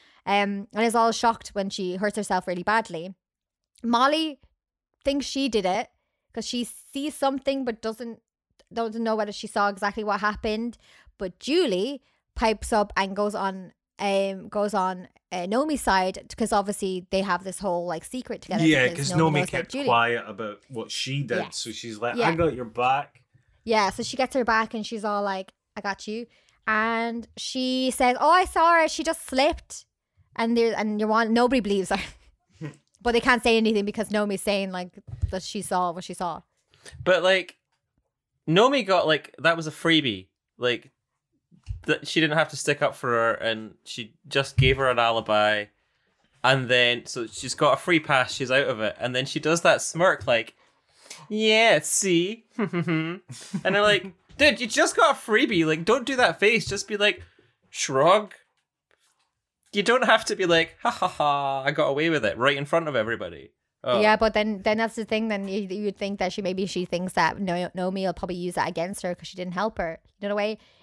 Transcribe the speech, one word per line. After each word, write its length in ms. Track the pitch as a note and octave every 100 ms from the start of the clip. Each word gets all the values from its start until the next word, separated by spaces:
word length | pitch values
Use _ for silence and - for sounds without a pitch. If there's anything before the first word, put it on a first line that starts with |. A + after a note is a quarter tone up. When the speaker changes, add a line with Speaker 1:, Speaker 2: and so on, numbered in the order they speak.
| _ _
Speaker 1:
um, 440 | - G3+ G3+ G3+ G3
and 120 | G#3
is 100 | A3+
all 180 | A#3 A3+
shocked 360 | A3 A#3 A3+ -
when 200 | G3+ G3
she 280 | - F#3 F3+
hurts 200 | G#3 G#3
herself 300 | G3 F#3 F#3
really 160 | F3+
badly. 520 | F3+ A3 G#3+ E3 F#3 - _ _ _ _ _ _
Molly 580 | A#3 A#3 C4+ D#4 D#4 C4+ _ _ _ _ _ _
thinks 200 | - F#3 -
she 220 | C4+ C4+
did 160 | G#3+
it 240 | F3+ G3 B3 _ _ _ _
'cause 100 | A#3 -
she 180 | A#3+
sees 500 | A#3 - - C#4 D4
something 500 | - C#4 C4+ - C4+
but 160 | B3 A3
doesn't, 400 | A3 A3 A#3 A3 _ _ _ _ _
doesn't 300 | A#3 A3+ A3+
know 100 | A3+
whether 160 | A3 G#3
she 140 | G3+ G#3+
saw 220 | A3 G3+
exactly 340 | G3 G3+ A3+
what 160 | G#3 G3+
happened. 560 | G#3 G#3 A3+ G#3+ A#3 - _ _ _ -
But 200 | F#3 -
Julie 640 | - E4+ D4+ F3+ A#3 C#4 _ _ _
pipes 380 | - A3+ G#3+ -
up 200 | A3 G#3 -
and 200 | G3 G3
goes 180 | G#3
on, 380 | G3+ G3 F#3+ F3+ - _ -
um, 480 | G3+ G3 G3 F#3+ -
goes 260 | G#3 G3+
on, 340 | G3+ F#3 F#3 F3+ _ _
uh, 140 | F3+ F3+
Naomi's 340 | A#3 D#4 C#4+
side, 520 | - F#3+ F#3 - - -
'cause 160 | A3
obviously 540 | G#3 G3 G3 F#3+ F#3 F3+
they 120 | F#3+
have 200 | G3 F3
this 160 | F#3+ F3+
whole, 260 | G3 F3 F3
like, 180 | E3
secret 380 | - B3+ - D#3+
together 240 | - - D#3+
Speaker 2:
Yeah, 220 | C#3+ B2
Speaker 1:
because 200 | B2+ C3+
Speaker 2:
'cause 60 | D#3+
Speaker 1:
Naomi 60 |
Speaker 2:
Naomi 180 | D#3+ D3
Speaker 1:
knows 80 | -
about 100 | C3+
Speaker 2:
kept 100 | -
Speaker 1:
Julie. 120 | C4 F#3
Speaker 2:
quiet 380 | A#2 A#2 A#2 G#2
about 340 | G#2 G#2+ G#2 _
what 220 | A#2+ -
she 320 | - C3 C#3
did, 160 | A#2+ A2+
Speaker 1:
Yes. 180 | G2 -
Speaker 2:
so 140 | A#2
she's 260 | G#2+ A#2+ G#2
like, 180 | A#2+ A#2+
Speaker 1:
Yeah. 120 | G#3+
Speaker 2:
"I 40 |
got 200 | E3 E3
your 100 | B2 A#2
back." 560 | A2+ B2+ A3 - _ _ _ _ _
Speaker 1:
Yeah, 260 | A3 A3 -
so 120 | -
she 140 | A3+ A#3+
gets 180 | B3+
her 100 | C4+
back 300 | A#3 A3 A3
and 100 | A3+ G#3
she's 180 | A3
all 180 | G#3 G#3
like, 300 | G3+ F#3+ F#3+ _ _ G#3+
"I 40 |
got 260 | G3+ F#3+ -
you." 180 | G#3+ A#3 _ _ _ -
And 600 | G#3+ A3+ A3+ A#3 A#3 - -
she 540 | - C4 B3+ B3+ C4
says, 240 | B3 B3 B3+
"Oh, 100 | D4
I 140 | F4+
saw 280 | F4+ F#4 E4
her. 140 | E4+ D#4+
She 160 | -
just 220 | D#4 E4 -
slipped." 600 | C4 D4+ - - - - _ _ _ _ -
And 200 | A3+ A#3
there, 180 | A#3 G3+
and 240 | G#3+ G#3
you 60 | G#3+
want, 220 | A3 A3+
nobody 300 | A#3 B3+ C4
believes 280 | G3+ G3+ F3+
her. 100 | F#3+ - - _ _ _ _
<laughs> 120 | D#3 - _ _
But 120 | A#3+
they 80 | A#3
can't 240 | A#3+ A#3+
say 120 | A#3 A3+
anything 280 | A3 G#3
because 260 | G3+ A3 G3+
Naomi's 320 | G#3 G#3 F#3+
saying, 300 | - G3 G3
like, 180 | F#3 F3+ - - - -
that 140 | F#3
she 180 | - G#3
saw 300 | - F#3 F3+
what 100 | E3+
she 120 | F3+
saw. 280 | F3 F3 D#3 - _ _ _ - -
Speaker 3:
But, 180 | E3+ F3
like, 340 | F3+ F#3+ F3 - _ _ _ _ _ _ _ _
Naomi 380 | - E3+ B3+ C#4
got, 240 | F#3+ F#3 D#3
like, 260 | D3 - -
that 180 | D#3+ E3
was 120 | D#3
a 20 |
freebie. 560 | - E3+ D#3+ C#3 F#2+ F#2 _ _ -
Like, 320 | B2 A#2 - _ _ _ _ _ _ _ - - -
that 220 | D3+ -
she 120 | E3
didn't 160 | D#3 D#3
have 120 | D3+
to 80 | C#3
stick 260 | - C#3+
up 140 | C3+ -
for 140 | B2+
her, 240 | A#2 A2+
and 400 | - A2+ A2 A2 -
she 300 | - - A2 _ C3+
just 300 | C#3+ C3+ -
gave 220 | C3 C3+
her 120 | C3
an 80 | A#2+
alibi. 680 | A#2 A2+ A2 G#2+ G#2+ G#2+ G#2 _ _ _ _ _ _ _
And 260 | B2+ C3+ A#2+
then, 380 | B2 A#2+ A#2 -
so 220 | B2+ A2
she's 260 | - C3
got 200 | - D3
a 20 | C#3
free 240 | - E3
pass, 320 | - C3+ B2
she's 160 | - B2+
out 160 | C3 C3+
of 140 | A2
it. 160 | G#2+ -
And 160 | B2
then 120 | B2+ C3
she 120 | D#3
does 220 | D3+ E3
that 200 | F3 C3
smirk, 460 | - D#3+ F3+ D3+ -
like, 300 | A#2 - - _ _ _ _ - - -
"Yeah, 500 | G#3+ A3 A3 A3+ D3+
see?" 640 | - - G3 E3+ F3+ A3+ _
<laughs> 80 | -
And 640 | G3 F3 E3+ D#3+ D#3+ F#3 - B2+ - F3+
they're 180 | F#3 G3+
like, 320 | G#3 G3+ F#3+ - _ -
"Dude, 220 | D4 A3+
you 60 | A#3+
just 300 | C#4 E4+ -
got 180 | D#4+
a 40 | -
freebie. 460 | - G#3+ C4 F3+
Like, 200 | D#3 D#3
don't 200 | E3+ C4
do 120 | B3 B3+
that 240 | G#3 D#3+
face. 260 | G3+ A3 -
Just 220 | G3 -
be 80 | G#3
like, 260 | G#3 - - _ _ _ _
shrug." 640 | - - C3+ D#3+ G#3 G3+ - _ _ _ _ _ _ _ _ _ _ _ _ _
You 100 | G3+
don't 220 | G3 B3
have 200 | G#3 A3 -
to 100 | G3
be 100 | F3
like, 300 | E3 E3 -
"Ha 80 | A#3+
ha 180 | - F#3
ha, 540 | - D3 C#3+ C#3 C3+
I 80 | C3+
got 160 | D3+ D3
away 200 | C#3 E3
with 160 | D3+
it," 140 | G#2+ G#2
right 180 | C3 C#3
in 80 |
front 240 | C#3+ E3+ D#3
of 80 | C3
everybody. 560 | A2 G#2+ F2+ D#2 C2 _ _ _
Oh. 160 | - B2
Speaker 1:
Yeah, 160 | G#3+ G#3+
but 180 | A3
then, 280 | G#3+ G#3+ G3+
then 160 | G#3+ A3
that's 180 | A3+ A#3
the 80 |
thing. 240 | G#3 A3 A3
Then 180 | G3+ G3
you, 140 | G3 F#3+
you 140 | F#3+
would 120 | G#3 F#3+
think 220 | G3 G3+
that 140 | F#3
she, 100 | -
maybe 240 | F#3+ F#3+ F#3+
she 180 | F3+
thinks 280 | F3+ F3 F3+
that 260 | - D#3+ -
No-, 320 | F#3+ F3 F3
Naomi 300 | F#3 F#3 F#3+ F#3+
will 60 |
probably 220 | E3+ F3+ F3+
use 180 | F3+
that 140 | F3 D#3+
against 340 | E3+ F3 G3+
her 120 | F3+
'cause 140 | F3 -
she 80 | F#3
didn't 180 | F3+
help 240 | F3 A3 A3
her. 220 | E3+ E3 _ _
You 40 |
know 80 | G3+
the 40 | G#3
way, 220 | G#3 G#3+ _ _